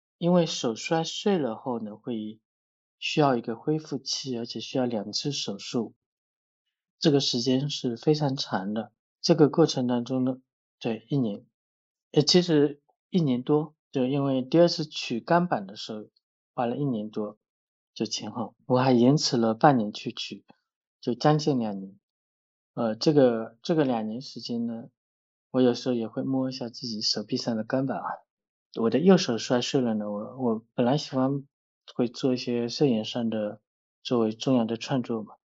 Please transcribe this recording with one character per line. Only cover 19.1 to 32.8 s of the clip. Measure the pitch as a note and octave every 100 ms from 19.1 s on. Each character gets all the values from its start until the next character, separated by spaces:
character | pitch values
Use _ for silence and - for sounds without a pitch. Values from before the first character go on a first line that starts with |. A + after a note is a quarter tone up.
| D3+
迟 | - B2+
了 | A2+ A2
半 | D#3 C3
年 | G#2
去 | - A#2+
取， | - - G2 _ _ _ _ _ _
就 | - A#2
将 | D3+ D3+
近 | D3+ C3
两 | A2 G2
年。 | F#2+ - _ _ _ _ _ _ _ -
呃， | A#2 A2
这 | E3
个， | D3 B2+ A2+ A2+ _
这 | -
个 | D#3+
两 | C3+ A#2 A2
年 | A#2
时 | C3 C3
间 | A#2 A#2 A#2
呢， | A2+ - _ _ _ _ _ _
我 | B2+
有 | B2+
时 | B2 C3
候 | A#2+
也 | A2
会 | C3+
摸 | C3+ C3 C3
一 |
下 | C3 A#2+
自 | - A#2+
己 | G#2+
手 | - -
臂 | G#2 B2+
上 | - A2
的 |
钢 | A2 C3 C3+
板 | F#2
啊。 | - - _ _ _ _ _ -
我 | A2+
的 | B2
右 | F3+ F#3
手 | - A2+
摔 | - B2
碎 | A#2+ C#3
了 | A#2+ G#2+
呢， | G#2
我， | G#2 G#2+ C3
我 | B2 A2 -
本 | - A#2+
来 | D3
喜 | - C3+
欢 | C3+ C#3+ C#3 _ _ _ - -
会 | A#2+
做 | - C#3
一 | B2+
些 | B2+ A#2+ A#2
摄 | -